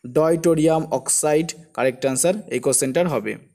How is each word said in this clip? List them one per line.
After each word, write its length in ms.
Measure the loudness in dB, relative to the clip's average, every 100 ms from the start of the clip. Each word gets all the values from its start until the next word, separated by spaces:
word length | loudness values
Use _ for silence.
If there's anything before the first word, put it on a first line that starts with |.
| -2 0
deuterium 640 | 2 2 2 4 4 2 -2 -6
oxide 520 | -2 -2 2 0 0 -8 -12 -2
কারেক্ট 260 | -2 0 -4
আনসার 240 | 0 0 -2 -4
এই 60 | -2
কোশ্চেনটার 440 | 0 0 0 0 0
হবে। 180 | -2 -4 -10 -14